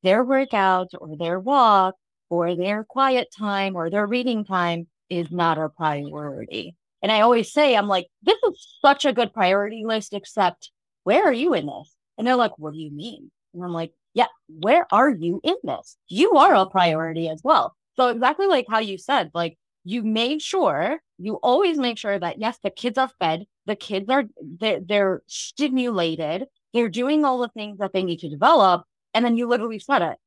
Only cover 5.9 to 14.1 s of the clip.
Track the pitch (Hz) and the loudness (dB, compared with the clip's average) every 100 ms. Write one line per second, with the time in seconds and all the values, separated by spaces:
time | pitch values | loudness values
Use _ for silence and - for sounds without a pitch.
5.9 | 147 143 147 147 139 - 107 165 175 _ | -4 -8 -10 -12 -12 -12 -10 -12 -16 _
6.9 | _ 196 214 220 240 220 - 294 233 208 | _ -2 2 4 4 0 2 4 4 2
7.9 | 190 175 _ - 440 440 - - _ 285 | -2 -2 _ 0 2 2 -2 -16 _ 4
8.9 | 294 294 240 233 - 185 196 202 226 214 | 4 2 0 -2 0 2 2 0 -6 -4
9.9 | 220 208 202 196 - 185 - - _ _ | -4 -4 -12 -10 0 0 -2 -20 _ _
10.9 | _ - 247 392 240 320 226 147 143 - | _ 2 4 4 2 0 0 -2 -10 -16
11.9 | _ _ _ 226 254 226 - 151 151 156 | _ _ _ 0 2 2 -2 -12 -12 -12
12.9 | 143 202 208 - _ _ 175 180 170 165 | -12 -14 -16 -20 _ _ -14 -8 -6 -8
13.9 | _ _ | _ _